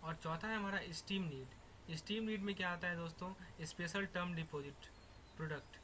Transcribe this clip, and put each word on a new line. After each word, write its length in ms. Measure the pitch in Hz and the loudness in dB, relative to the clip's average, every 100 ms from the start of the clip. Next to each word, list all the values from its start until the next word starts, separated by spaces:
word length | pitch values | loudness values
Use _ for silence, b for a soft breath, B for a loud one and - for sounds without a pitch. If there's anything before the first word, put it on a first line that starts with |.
और 120 | 156 160 | -2 0
चौथा 320 | 160 160 214 | 2 2 4
है 100 | 220 | 4
हमारा 220 | 196 196 | 4 2
एस्टीम 440 | - 160 - 196 | 2 -4 0 2
need। 680 | 175 135 131 - - - - | 2 0 -6 -10 -14 -14 -4
Steam 320 | 160 - 214 | -4 0 2
नीड 180 | 220 214 | 4 2
में 120 | 196 196 | 2 2
क्या 140 | 185 | 2
आता 160 | 175 180 | 4 2
है 100 | 170 | 2
दोस्तों, 360 | 170 165 180 185 B B | 0 -2 -4 -4 B B
Special 420 | 160 - 175 196 196 | -6 -2 0 2 2
term 200 | 185 180 170 | 4 2 2
deposit 500 | 160 147 143 139 - - - - - - | 0 0 -2 -6 -14 -14 -16 -16 -16 -6
product 400 | 160 151 - - | -2 -2 -4 -14